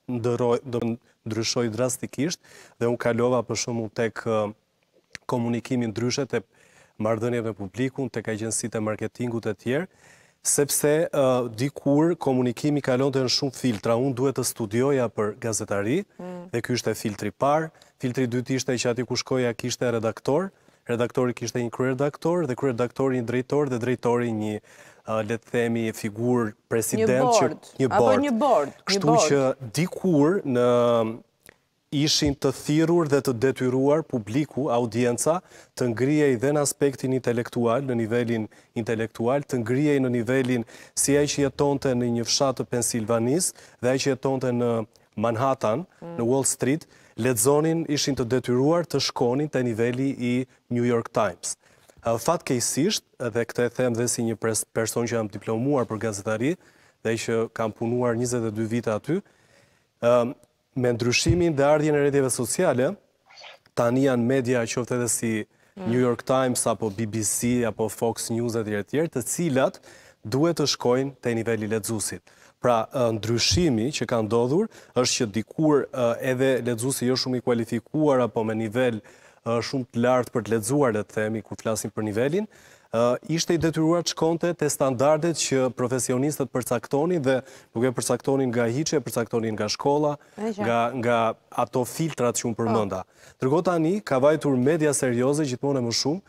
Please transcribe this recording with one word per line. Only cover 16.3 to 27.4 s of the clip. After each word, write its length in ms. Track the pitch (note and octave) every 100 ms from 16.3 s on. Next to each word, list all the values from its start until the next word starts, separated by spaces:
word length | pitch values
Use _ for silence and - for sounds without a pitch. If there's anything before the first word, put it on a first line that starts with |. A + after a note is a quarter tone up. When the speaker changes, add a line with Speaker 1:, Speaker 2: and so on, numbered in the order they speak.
| F3+ F3
Speaker 1:
dhe 80 | A#2
ky 120 | -
ishte 200 | A#2+ - G#2+
filtri 320 | A2+ G2+ G#2
i 80 | -
parë. 340 | C3+ D3+ D#3+ - - _
Filtri 240 | B2+ A#2+
i 40 | B2+
dytë 280 | B2 A#2+ C3
ishte 160 | C3
që 180 | B2 B2
aty 120 | A#2+ A#2+
ku 100 | B2
shkoja 360 | - C3 B2
kishte 380 | A2+ B2 - B2+
redaktor, 580 | A#2 A2 - - D3 F#3+ - _ _ -
redaktori 460 | A#2 A#2+ - B2+
kishte 260 | A#2 A#2 A#2+
një 100 | A#2
kryeredaktor 800 | - C3 C3 C#3+ - D#3+ F3 D3
dhe 80 | A#2+
kryeredaktori 640 | C#3 A#2 B2 - C3+ B2+
një 60 | A2+
drejtor 420 | B2 B2+ C#3+ C#3+
dhe 80 | B2
drejtori 540 | A#2 B2 A#2+ A#2+ A#2+
një, 280 | G#2+ G#2+ G#2+ - - - - -
ë, 200 | A2 G#2+
le 100 | A#2
të 140 | -
themi, 400 | B2 A#2 A#2 A2+
figurë 640 | G#2+ A2 G#2 A#2+ B2 A2 - -
president 400 | A#2 A2 G#3+ A3 B2+ B3
Speaker 2:
Një 60 |
Speaker 1:
që 140 | A3